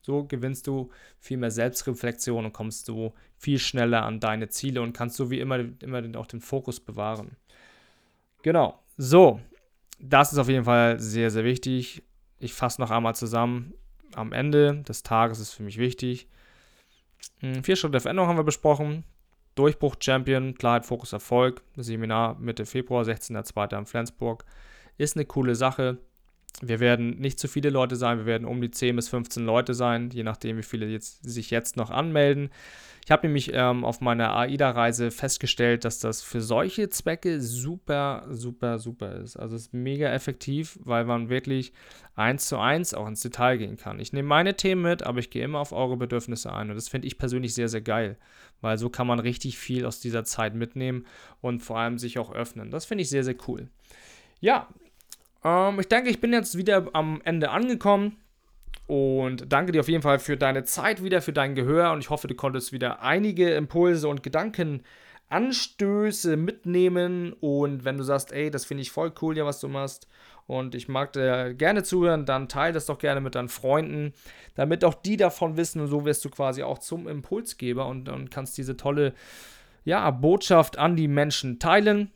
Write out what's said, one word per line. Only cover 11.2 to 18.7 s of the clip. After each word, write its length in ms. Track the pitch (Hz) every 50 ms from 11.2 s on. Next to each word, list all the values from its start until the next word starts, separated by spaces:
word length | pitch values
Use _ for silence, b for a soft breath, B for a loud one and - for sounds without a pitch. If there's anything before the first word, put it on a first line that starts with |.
| 117 113
sehr 100 | 104 110
wichtig. 600 | 110 120 127 123 - 131 127 127 123 - - 156 _ _ _ _ _ _ _ _
Ich 160 | - 113 -
fasse 260 | - - 123 - -
noch 120 | - -
einmal 240 | 107 113 113 113 113
zusammen. 580 | - 127 110 113 117 117 120 123 123 123 151 208 - - - - - - - -
Am 180 | - 110 110
Ende 520 | 104 117 135 147 147 147 147 143 143 147 143
des 180 | - 107 -
Tages 380 | - - 113 113 113 117 113 113
ist 140 | 110 - -
für 100 | - 110
mich 120 | 104 107
wichtig, 520 | 113 120 123 123 123 131 123 123 123 - b b b b b b b b b b b b b b b b b _ _ - - _ _
hm, 240 | - 131 131 131 131
vier 100 | - 190
Schritte 160 | 185 - 156
der 100 | 139 127
Veränderung 280 | 117 - - 190 185 175
haben 100 | 170 165
wir 60 | 151
besprochen. 580 | 151 143 - - 156